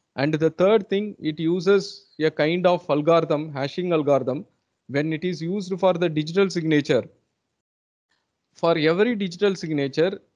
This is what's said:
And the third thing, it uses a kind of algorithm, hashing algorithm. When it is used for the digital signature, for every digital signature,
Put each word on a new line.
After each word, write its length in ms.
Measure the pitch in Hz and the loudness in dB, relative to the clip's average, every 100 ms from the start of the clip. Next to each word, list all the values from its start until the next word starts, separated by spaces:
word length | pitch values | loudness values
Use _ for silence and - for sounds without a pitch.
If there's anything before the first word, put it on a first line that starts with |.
| _ - | _ -4
And 180 | 147 | -2
the 160 | 156 160 | 0 0
third 400 | - 190 220 190 | 2 2 2 2
thing, 260 | 196 208 - | -4 -4 -6
it 200 | 156 156 | -8 -4
uses 680 | 160 180 175 202 - - _ - | -2 0 2 2 0 -10 _ -4
a 120 | 156 | -2
kind 340 | 151 151 175 175 | 0 0 2 2
of 240 | 175 - | 2 0
algorithm, 640 | 147 151 165 160 151 156 | 0 4 2 2 -2 -4
hashing 400 | 143 139 - 180 | -6 -6 -4 -2
algorithm. 540 | 160 143 135 127 139 - _ _ _ - | 0 2 2 0 -4 -8 _ _ _ -6
When 260 | 139 160 | -4 -2
it 100 | 156 | -2
is 180 | 180 147 | -4 -4
used 360 | 165 208 180 180 | -6 -6 -6 0
for 140 | 190 | 0
the 160 | 175 175 | 2 0
digital 400 | 156 156 180 196 | -2 -2 0 0
signature, 540 | 170 160 151 143 127 - _ _ _ _ _ _ _ _ _ _ _ _ _ _ | 0 0 0 2 0 0 _ _ _ _ _ _ _ _ _ _ _ _ _ _
for 240 | _ 170 170 | _ 0 2
every 380 | 151 175 220 220 | 2 2 2 0
digital 400 | 190 170 202 185 | -6 -2 -2 -2
signature, 640 | 165 151 139 143 175 196 - | -4 -2 -2 0 -2 -2 -14